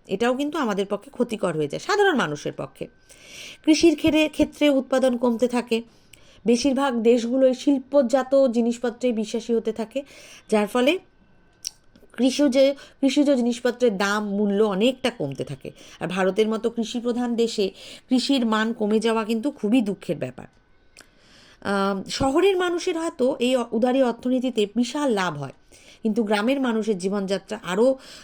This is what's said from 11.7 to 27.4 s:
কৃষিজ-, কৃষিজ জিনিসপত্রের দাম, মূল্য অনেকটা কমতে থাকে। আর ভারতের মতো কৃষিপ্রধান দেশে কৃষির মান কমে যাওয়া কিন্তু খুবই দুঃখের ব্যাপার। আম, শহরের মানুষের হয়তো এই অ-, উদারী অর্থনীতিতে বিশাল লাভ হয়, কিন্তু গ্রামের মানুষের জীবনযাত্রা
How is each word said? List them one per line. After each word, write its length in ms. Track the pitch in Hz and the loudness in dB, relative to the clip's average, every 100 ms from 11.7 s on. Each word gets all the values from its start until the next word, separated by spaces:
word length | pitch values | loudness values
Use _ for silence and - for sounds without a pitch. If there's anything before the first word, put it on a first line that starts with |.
| - _ - - | -16 _ -20 -14
কৃষিজ-, 640 | - 254 262 294 262 277 277 - - | -2 0 2 2 4 4 2 -8 -2
কৃষিজ 300 | 269 285 285 | 0 2 2
জিনিসপত্রের 680 | 262 240 233 247 240 247 190 | 4 2 0 -2 0 0 2
দাম, 320 | 202 208 208 | 0 -2 -2
মূল্য 360 | 196 208 196 | -2 0 2
অনেকটা 460 | 214 190 240 262 247 | 2 2 0 0 -4
কমতে 340 | - 143 139 | -4 -6 -6
থাকে। 260 | - 139 - - - - | -10 -10 -14 -18 -20 -10
আর 80 | 175 | -6
ভারতের 400 | 185 190 190 220 | -2 0 0 0
মতো 220 | 220 226 | 0 -4
কৃষিপ্রধান 640 | 226 220 247 240 233 247 | -4 -6 -4 -4 -4 -2
দেশে 360 | 226 226 226 190 - - - - | -2 -2 0 -4 -4 -18 -14 -2
কৃষির 380 | 254 - 277 233 | 0 2 2 2
মান 260 | 214 220 | 0 0
কমে 260 | 233 208 220 | -2 0 0
যাওয়া 260 | 226 226 | 0 0
কিন্তু 260 | 214 226 247 | -2 -2 -4
খুবই 320 | - 208 254 | -4 0 2
দুঃখের 340 | 208 190 - 147 | 0 -4 -6 -6
ব্যাপার। 300 | 127 - - _ _ _ _ - - _ _ - - - | -8 -12 -20 _ _ _ _ -20 -20 _ _ -20 -20 -12
আম, 460 | - 196 196 196 - | -4 -2 0 -2 -6
শহরের 480 | - 269 285 381 370 | -4 0 2 2 2
মানুষের 420 | 359 349 370 330 | 0 -2 -4 -4
হয়তো 380 | 330 - 247 - | -4 -2 -2 0
এই 180 | 240 254 | 0 0
অ-, 80 | 233 | -2
উদারী 300 | 233 262 262 | -2 0 2
অর্থনীতিতে 640 | 247 233 254 254 254 247 202 226 | 0 0 -2 -2 -2 -2 -2 -2
বিশাল 340 | 240 302 294 | -2 -2 -2
লাভ 280 | 202 180 147 | 0 -2 -6
হয়, 140 | 139 - _ - - - | -10 -14 _ -20 -20 -8
কিন্তু 200 | 220 214 | -4 -2
গ্রামের 380 | 208 208 220 277 | 0 0 0 0
মানুষের 380 | 254 226 214 190 | 0 -2 -2 -2
জীবনযাত্রা 600 | 185 202 190 190 | -2 -4 -2 -4